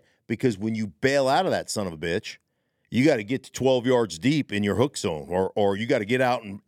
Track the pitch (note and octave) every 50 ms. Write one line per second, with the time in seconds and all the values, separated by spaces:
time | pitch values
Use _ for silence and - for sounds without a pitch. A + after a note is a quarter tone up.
0 | _ _ _ _ _ - A2+ G#2+ - C3 A2+ F#2 G2+ A2 A2+ A2 A2 G#2 - _
1 | - C3 C#3 C#3+ C3+ C3 C3+ D#3+ F#3+ F3 B2 F#2 D#2 - - A2 G#2 F#2 E2 D#2
2 | D#2+ E2+ E2+ G#2 - - - - _ _ _ _ _ _ _ _ _ _ - G#2+
3 | C3 D#3+ D3 A#2 G#2+ G2+ B2+ B2 - - - - B2 C3+ C3 B2+ A2 B2+ B2+ B2
4 | A#2 G2+ E2 D#2+ E2 B2+ D#3 D#3 C3 - G2+ G2+ G#2 G2+ F#2+ G2 B2 D3 - -
5 | - G2+ E2 D2+ C#2 C#2+ F2 F#2 F#2+ F#2 - - G#2 G2 G2+ G2 A2+ A#2+ C#3+ A#2+
6 | G#2+ G2 B2 B2+ C3 B2 A#2+ A#2+ A2+ G2+ G2 G2+ -